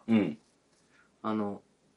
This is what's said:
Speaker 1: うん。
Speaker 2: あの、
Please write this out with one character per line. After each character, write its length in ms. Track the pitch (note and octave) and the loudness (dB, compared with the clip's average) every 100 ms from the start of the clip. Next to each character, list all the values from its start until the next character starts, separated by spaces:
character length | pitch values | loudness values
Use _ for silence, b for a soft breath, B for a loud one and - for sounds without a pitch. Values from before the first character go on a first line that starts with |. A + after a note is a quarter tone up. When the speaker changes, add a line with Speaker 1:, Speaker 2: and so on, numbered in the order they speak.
| - | 2
Speaker 1:
う 80 | |
ん。 240 | A2+ E2+ D2+ _ _ _ _ _ _ _ _ | 2 2 -4 _ _ _ _ _ _ _ _
Speaker 2:
あ 100 | A2+ | -6
の、 300 | G#2+ G2+ G2 _ _ _ | -4 -6 -8 _ _ _